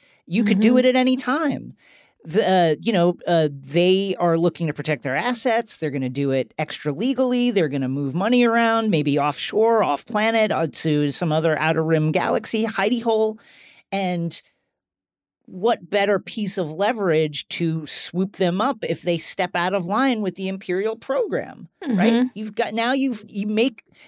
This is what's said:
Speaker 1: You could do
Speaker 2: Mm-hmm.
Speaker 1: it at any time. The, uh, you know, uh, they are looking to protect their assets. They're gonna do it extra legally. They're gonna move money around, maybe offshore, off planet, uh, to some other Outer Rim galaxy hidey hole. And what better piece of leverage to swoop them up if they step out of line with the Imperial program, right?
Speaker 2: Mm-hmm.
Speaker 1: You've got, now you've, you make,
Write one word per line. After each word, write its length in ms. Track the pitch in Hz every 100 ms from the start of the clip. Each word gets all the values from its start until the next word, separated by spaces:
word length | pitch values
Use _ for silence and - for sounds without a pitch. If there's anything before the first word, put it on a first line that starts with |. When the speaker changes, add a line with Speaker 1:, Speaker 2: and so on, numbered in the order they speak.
| _ _ -
Speaker 1:
You 160 | 180
could 160 | 208 196
do 100 | 220
Speaker 2:
Mm-hmm. 80 | 254
Speaker 1:
it 60 | 254
at 100 | 254
any 200 | 254 262
time. 580 | 262 285 302 131 117 - _ _ _ _ 160
The, 220 | 175 190
uh, 280 | 185 170 151
you 100 | 165
know, 280 | 196 175 170 -
uh, 240 | 170 156
they 640 | 139 131 156 175 190 196 -
are 200 | 175 165
looking 280 | 170 165 165
to 40 |
protect 300 | - 147 147
their 120 | 139
assets. 640 | 139 220 240 254 226 226 -
They're 140 | 156
gonna 180 | 131 127
do 220 | 131 143
it 240 | 135 120 -
extra 320 | 151 - 151
legally. 600 | 139 247 254 254 247 247
They're 180 | 226 156
gonna 180 | 139 131
move 280 | 135 139
money 300 | 151 202 247
around, 460 | 240 233 226 226 220
maybe 280 | 165 135 143
offshore, 640 | 143 139 - 208 226 226
off 240 | 147 143 -
planet, 440 | 214 220 226 214
uh, 180 | 135 160
to 380 | - 160 147 147
some 220 | 135 170
other 260 | 156 160 151
Outer 260 | 156 156
Rim 280 | 160 160 156
galaxy 520 | 170 120 - - 220
hidey 380 | 220 214 202 240
hole. 360 | 233 220 220 214 - - - - -
And 480 | 196 190 175 170 - _ _ _ _ _ _ _ _ _ _
what 460 | - 185 214 208 170
better 280 | 202 202 202
piece 380 | - - 208 -
of 160 | 156
leverage 720 | 156 202 240 190 156 156 147 -
to 380 | - 170 160 151
swoop 500 | - - 175 196 -
them 220 | 185 180
up 200 | 247 247
if 200 | 160 165
they 160 | 175 170
step 360 | - - 180
out 200 | 175 180
of 100 | 196
line 380 | 170 208 269 226
with 140 | 196 180
the 120 | 190
Imperial 480 | 190 - 180 214 220
program, 720 | - 269 415 175 - - 165 - 330
right? 280 | 208 208
Speaker 2:
Mm-hmm. 140 | 233 254
Speaker 1:
You've 200 | 196 214
got, 180 | - 226
now 220 | 220 233
you've, 280 | 269 269 214 -
you 180 | 202 208
make, 360 | 214 254 - _ _